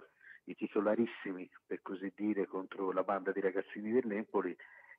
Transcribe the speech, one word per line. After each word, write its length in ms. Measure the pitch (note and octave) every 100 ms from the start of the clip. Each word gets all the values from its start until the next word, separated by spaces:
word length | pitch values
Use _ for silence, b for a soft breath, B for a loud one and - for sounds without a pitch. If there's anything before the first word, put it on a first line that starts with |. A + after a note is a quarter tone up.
| B B B B
i 100 | -
titolarissimi, 920 | - A2 A2 G2+ G#2+ A#2 - - F#2 F2+ - -
per 160 | F#2
così 280 | - F#2+ G2 -
dire, 300 | G#2+ G2+ F#2
contro 440 | F#2+ F#2+ - F#2+
la 100 | F2+
banda 280 | F#2+ G2 F#2
di 80 | G2
ragazzini 520 | F#2+ F#2 F#2+ - G#2
dell'Empoli, 640 | A#2+ A#2 G2+ A2 G#2 F#2 E2+ B B B